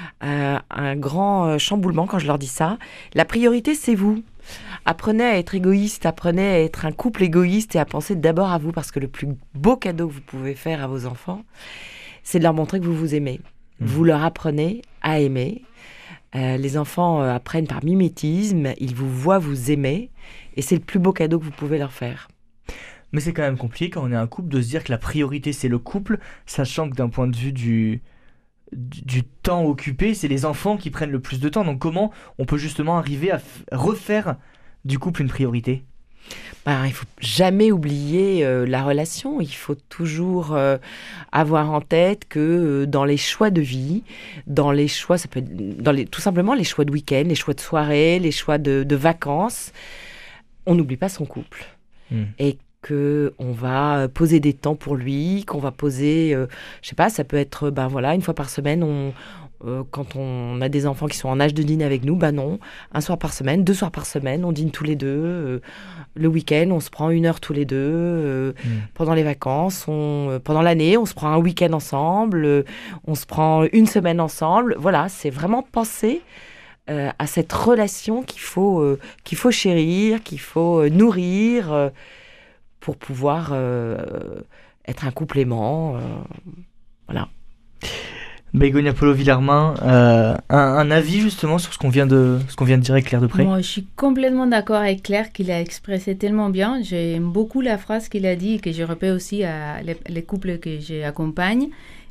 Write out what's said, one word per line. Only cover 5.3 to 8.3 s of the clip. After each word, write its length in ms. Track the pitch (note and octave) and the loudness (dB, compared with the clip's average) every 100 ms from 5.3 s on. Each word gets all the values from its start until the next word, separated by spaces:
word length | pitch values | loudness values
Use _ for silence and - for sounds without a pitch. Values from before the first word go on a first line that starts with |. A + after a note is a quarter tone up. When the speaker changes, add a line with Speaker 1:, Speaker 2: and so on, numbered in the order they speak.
| G3 | 2
Speaker 1:
être 160 | F3 G3 | 0 0
égoïste, 500 | F#3 G3 G#3 - E3 | 4 4 2 -2 -2
apprenez 400 | D#3+ F3 E3+ G3 | 0 0 2 4
à 140 | F3+ | 4
être 260 | D#3 - D#3+ | 2 0 -6
un 60 | |
couple 320 | - B3 - | -4 -4 0
égoïste 520 | F3+ E3 F3+ G3+ G#3+ E3+ | 2 4 4 2 0 0
et 40 | |
à 60 | D3 | 0
penser 300 | D3+ - F#3+ | -2 -4 0
d'abord 360 | D#3 | 2